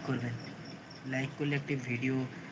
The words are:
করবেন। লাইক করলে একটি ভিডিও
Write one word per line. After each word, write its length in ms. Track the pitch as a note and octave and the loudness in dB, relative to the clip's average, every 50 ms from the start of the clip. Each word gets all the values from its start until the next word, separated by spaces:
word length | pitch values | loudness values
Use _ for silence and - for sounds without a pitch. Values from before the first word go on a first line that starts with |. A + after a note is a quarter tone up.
| - | 2
করবেন। 280 | - C3 A#2+ A#2+ A#2+ A#2 - - - - - - - - - - - - - - C3 C3+ | 2 2 2 2 0 -2 -2 -6 -8 -8 -8 -10 -10 -10 -10 -12 -14 -14 -10 -4 -2 0
লাইক 180 | C3 C3+ C#3 - | 0 0 0 0
করলে 160 | - D3 C#3+ C#3+ C#3 | 0 2 2 2 2
একটি 140 | C#3+ - D3 C3+ B2 B2+ | 2 2 0 0 2 0
ভিডিও 280 | B2 A#2 B2+ C3 C3 C3 B2+ B2 - - - - | 0 2 4 4 4 4 2 0 -4 -8 -12 -12